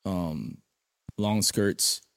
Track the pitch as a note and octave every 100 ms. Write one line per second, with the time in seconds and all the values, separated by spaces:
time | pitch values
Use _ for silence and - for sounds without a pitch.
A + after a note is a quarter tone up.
0 | G2 F#2 E2+ D#2 A1 - _ _ _ _
1 | - - G#2 G#2+ G2+ - G2+ - - -
2 | _